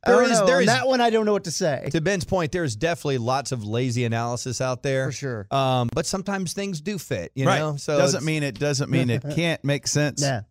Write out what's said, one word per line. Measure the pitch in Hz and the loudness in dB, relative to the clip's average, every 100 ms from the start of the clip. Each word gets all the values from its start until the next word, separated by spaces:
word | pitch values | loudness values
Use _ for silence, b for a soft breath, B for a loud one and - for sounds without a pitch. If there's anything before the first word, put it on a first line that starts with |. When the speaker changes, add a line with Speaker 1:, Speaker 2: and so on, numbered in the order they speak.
| - | 6
Speaker 1:
I | |
Speaker 2:
There | 247 | 4
Speaker 1:
don't | 247 | 6
Speaker 2:
is, | 233 | 4
Speaker 1:
know. | 190 | 4
Speaker 2:
there | - | 4
Speaker 1:
On | |
Speaker 2:
is | - | 4
Speaker 1:
that | 247 254 | 4 2
one, | 262 | 4
I | 240 | 4
don't | 220 214 | 4 2
know | |
what | 208 190 | 0 -2
to | |
say. | 147 180 139 - | -2 0 -2 -2
Speaker 2:
To | 156 | -2
Ben's | 156 202 135 | 0 -2 0
point, | 190 156 | -2 0
there's | 180 165 107 | -2 -2 -2
definitely | 160 170 151 135 | -2 -2 -2 -2
lots | 117 131 139 | 0 -2 -2
of | 131 | -6
lazy | 104 113 127 120 | -4 -2 0 0
analysis | 120 113 117 120 - 120 | 0 0 -2 -4 -6 -4
out | 131 123 | -4 -2
there. | 143 135 131 | -2 -2 -2
Speaker 1:
For | |
sure. | 131 139 117 98 | -6 -8 -8 -4
Speaker 2:
Um, | 135 131 131 120 | 0 2 2 0
but | - 170 | -2 -2
sometimes | 190 185 196 185 | -4 -4 -4 -4
things | - 202 175 | -6 -6 -6
do | 151 202 | -6 -8
fit, | - 110 85 | -6 -6 -6
you | - 135 | -2 0
Speaker 3:
Right. | 185 | 2
Speaker 2:
know? | 156 147 | 0 -4
So | - 147 | -2 2
Speaker 3:
Doesn't | 139 131 | 2 2
Speaker 2:
it's | 156 | 0
Speaker 3:
mean | 156 | 0
it | 143 107 | -2 -2
doesn't | 147 139 139 | -2 0 0
mean | 131 127 | 2 2
it | 117 143 | 0 -2
Speaker 1:
<laughs> | 147 | -2
Speaker 3:
can't | 170 160 | 0 0
make | 139 143 - | -2 -2 0
sense. | 147 147 - | 0 0 0
Speaker 1:
Yeah. | 143 123 104 | -2 -2 -6